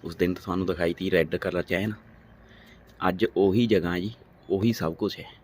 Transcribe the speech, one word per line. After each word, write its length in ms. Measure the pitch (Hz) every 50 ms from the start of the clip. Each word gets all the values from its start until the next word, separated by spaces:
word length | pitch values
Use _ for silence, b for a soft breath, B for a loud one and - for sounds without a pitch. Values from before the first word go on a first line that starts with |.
| -
ਉਸ 120 | 90 82
ਦਿਨ 180 | - 90 90 92
ਤਾਂ 80 | -
ਤੁਹਾਨੂੰ 240 | - 98 90 92 92
ਦਿਖਾਈ 280 | 92 90 85 87 85 87
ਤੀ 160 | - 95 95
ਰੈੱਡ 260 | 92 85 82 82 -
ਕਲਰ 260 | 87 - 92 87 87
'ਚ 100 | 85 -
ਐਨ। 200 | 90 87 101 110 107 - - - - - - - - - B B B B B B B B B B - - - 92
ਅੱਜ 180 | 92 90 110 - -
ਉਹੀ 300 | 87 98 98 92 113 120
ਜਗ੍ਹਾ 320 | 113 107 92 82 87 87 90
ਜੀ, 160 | 90 107 117 - - - - - - -
ਉਹੀ 220 | 95 95 101 117
ਸਭ 220 | 113 - 90 80 82
ਕੁਛ 260 | - 107 98 - -
ਹੈ। 100 | 82 - - -